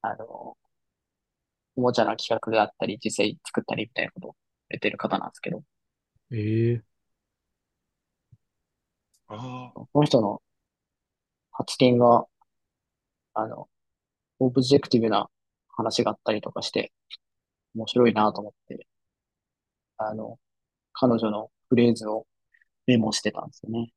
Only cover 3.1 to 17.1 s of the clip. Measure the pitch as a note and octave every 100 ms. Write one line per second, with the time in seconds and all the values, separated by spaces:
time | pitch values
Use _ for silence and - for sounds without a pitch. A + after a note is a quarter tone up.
3.1 | - G#2 - - - - - A2 - -
4.1 | - - - _ _ _ - G#2+ - -
5.1 | - - - - - - _ _ _ _
6.1 | _ _ A#2 G#2 A2+ A#2 A#2+ _ _ _
7.1 | _ _ _ _ _ _ _ _ _ _
8.1 | _ _ _ _ _ _ _ _ _ _
9.1 | _ _ G#2+ B2+ B2+ B2 - A#2 D3 D3
10.1 | C3 G#2+ G#2+ _ _ _ _ _ _ _
11.1 | _ _ _ _ - - - B2+ A#2+ A#2+
12.1 | A#2+ - _ _ _ _ _ _ _ _
13.1 | _ _ - A2+ A#2 - _ _ _ _
14.1 | _ _ _ C3 B2 B2+ C#3 - B2 A2+
15.1 | G2+ - _ _ _ _ - A2+ G#2+ A2
16.1 | G#2 - G#2+ - - G2+ - - _ _